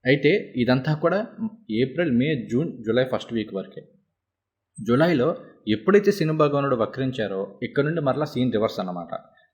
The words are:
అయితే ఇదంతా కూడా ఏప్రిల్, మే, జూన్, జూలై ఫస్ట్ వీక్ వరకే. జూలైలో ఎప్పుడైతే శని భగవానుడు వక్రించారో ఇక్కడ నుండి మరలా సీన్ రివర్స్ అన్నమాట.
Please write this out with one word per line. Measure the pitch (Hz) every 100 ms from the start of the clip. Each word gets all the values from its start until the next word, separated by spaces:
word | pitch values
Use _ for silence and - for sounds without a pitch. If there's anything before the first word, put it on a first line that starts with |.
| 123
అయితే | 147 147 196 - 127
ఇదంతా | 117 127 127
కూడా | 151 170 185 233 - 110 - -
ఏప్రిల్, | 110 135 156 170
మే, | 120 139 147 104
జూన్, | 117 160 - 110
జూలై | 117
ఫస్ట్ | 127 113 -
వీక్ | 117 104
వరకే. | 95 92 - - _ _ _ _ _ _ _ _ - 107
జూలైలో | 120 165 156 131 170 - - -
ఎప్పుడైతే | 107 - 208 202
శని | 202 156
భగవానుడు | 156 147 143 139 123
వక్రించారో | 107 - 131 127 104 95 98 -
ఇక్కడ | 117 143
నుండి | 147 165
మరలా | 143 127
సీన్ | 151 123 127
రివర్స్ | 107 107 -
అన్నమాట. | 92 90 85 - - _ _